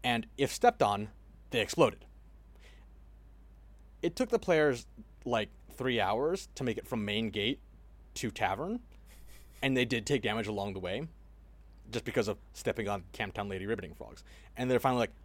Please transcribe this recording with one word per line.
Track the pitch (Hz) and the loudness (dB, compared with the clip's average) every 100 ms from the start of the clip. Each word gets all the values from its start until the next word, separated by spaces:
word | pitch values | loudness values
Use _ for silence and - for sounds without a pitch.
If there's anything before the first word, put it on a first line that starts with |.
And | 127 117 - - | 2 0 -2 -2
if | 135 | -2
stepped | - 240 - | 4 4 6
on, | 107 101 107 - - - - | 2 2 -4 -12 -20 -20 -4
they | 117 | -2
exploded. | 101 - 143 - - - - - - - - - - - - - - - - - - - - - | 0 4 4 2 -20 -20 -20 -20 -20 -20 -20 -20 -20 -20 -20 -20 -20 -20 -20 -20 -20 -20 -20 -4
It | 170 | -4
took | 170 254 | -2 0
the | 233 | 0
players, | - 160 151 120 - - - - | 4 4 6 2 -6 -18 -20 -10
like, | 123 117 107 - - - | 0 0 0 -8 -20 -4
three | 131 117 | 0 2
hours | 95 110 151 190 - | 2 2 0 -2 -6
to | - | -4
make | 127 107 | -2 -2
it | - | -4
from | 120 | -4
main | 104 104 113 | 0 0 0
gate | 104 104 139 - - - - - | 0 -2 -2 -8 -20 -20 -20 -14
to | - 113 | -6 -6
tavern, | - 101 98 170 240 - - - - - - - - | 0 0 0 -4 -6 -10 -20 -20 -18 -18 -18 -18 -4
and | 135 131 | 0 2
they | |
did | 123 117 104 | 2 0 0
take | 143 | 0
damage | 110 107 104 | 2 -2 -2
along | 104 101 | -2 -4
the | 95 | -4
way, | 90 104 160 - - - - - - - - | -4 -4 -6 -12 -20 -20 -20 -20 -20 -20 -8
just | 113 | -6
because | - 120 107 | -2 0 0
of | 98 - | -4 -8
stepping | - 131 117 101 | -6 -4 -2 -2
on | 101 87 | -4 -6
Camptown | - 107 - 101 | -8 -6 -4 -6
lady | 95 98 | -4 -4
ribbiting | 117 78 | -4 -6
frogs. | - 57 - - - - - | -14 -16 -16 -20 -20 -18 -6
And | 127 | 2
they're | 123 | 4
finally | 135 123 | 4 4
like | 113 - | 2 0